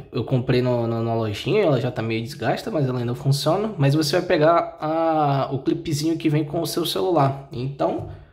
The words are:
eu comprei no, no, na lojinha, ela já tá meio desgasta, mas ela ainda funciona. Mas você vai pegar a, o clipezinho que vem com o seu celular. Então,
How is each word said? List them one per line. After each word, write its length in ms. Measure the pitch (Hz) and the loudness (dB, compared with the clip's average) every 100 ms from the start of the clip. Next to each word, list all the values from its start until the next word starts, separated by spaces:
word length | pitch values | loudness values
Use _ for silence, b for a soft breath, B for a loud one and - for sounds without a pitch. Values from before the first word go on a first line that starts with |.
| - | -6
eu 140 | 123 117 | -6 -2
comprei 360 | 131 123 123 | 0 2 2
no, 240 | 127 120 113 | 2 0 0
no, 160 | 117 | 0
na 140 | 117 113 | 0 0
lojinha, 480 | 107 101 131 208 | -2 -4 0 2
ela 160 | 175 123 | 4 2
já 100 | 123 | 0
tá 120 | 120 | -2
meio 200 | 110 110 | -2 -2
desgasta, 480 | 117 - 135 - - | -4 -4 -2 -2 -2
mas 200 | 156 135 | -2 0
ela 100 | 123 | 0
ainda 160 | 120 - | -4 -2
funciona. 580 | 139 139 151 185 220 190 | 0 2 2 0 -2 0
Mas 180 | 139 151 | 2 2
você 240 | 151 180 | 2 0
vai 80 | 180 | 2
pegar 500 | 170 151 170 170 - | 4 6 4 0 -4
a, 680 | 156 160 165 156 147 139 131 | -2 0 2 2 2 2 0
o 100 | 139 | -2
clipezinho 580 | 165 156 165 143 160 156 | -2 -2 -2 -2 0 0
que 100 | 156 | 2
vem 160 | 147 | 0
com 160 | 147 170 | 0 -2
o 80 | 156 | -2
seu 180 | 214 160 | -2 -2
celular. 640 | 202 190 160 135 - - | 0 2 2 2 0 -8
Então, 560 | 127 135 143 170 302 B B B | -8 -6 -2 -2 -2 B B B